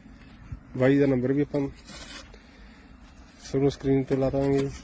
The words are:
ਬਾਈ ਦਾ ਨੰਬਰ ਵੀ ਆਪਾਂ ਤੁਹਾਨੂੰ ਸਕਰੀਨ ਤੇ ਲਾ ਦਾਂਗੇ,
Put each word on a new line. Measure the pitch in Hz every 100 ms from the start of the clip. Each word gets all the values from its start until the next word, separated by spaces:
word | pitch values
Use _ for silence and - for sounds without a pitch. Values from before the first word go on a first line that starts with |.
| - - - - - - - 127
ਬਾਈ | 127 139
ਦਾ | 139
ਨੰਬਰ | 131 123
ਵੀ | 139
ਆਪਾਂ | 139 147 139 - - - - - - - - - - - - - - - - -
ਤੁਹਾਨੂੰ | - 135 139
ਸਕਰੀਨ | - 135 135
ਤੇ | 131 135
ਲਾ | 131
ਦਾਂਗੇ, | 135 139 139 139 -